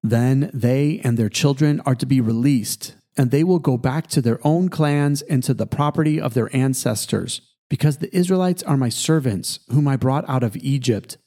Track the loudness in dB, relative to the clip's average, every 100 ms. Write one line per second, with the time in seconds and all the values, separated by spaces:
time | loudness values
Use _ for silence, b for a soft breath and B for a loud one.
0 | -2 2 2 2 0 -2 0 2 0 0
1 | 0 0 0 0 0 2 2 2 0 0
2 | 2 2 2 2 2 2 0 -8 -12 -20
3 | _ -2 2 2 2 2 2 0 0 -2
4 | -2 0 0 0 2 2 0 0 0 2
5 | 0 -2 -2 -2 0 -2 -2 -2 -2 0
6 | 0 0 -2 -2 0 0 0 0 -2 -4
7 | -2 -4 -4 -10 -14 _ _ 0 0 0
8 | -2 -2 0 2 0 -2 -2 -2 0 -2
9 | 0 0 0 -2 -4 -10 -2 0 2 0
10 | 0 -2 -2 -2 -2 -4 -4 -2 0 -2
11 | -4 -16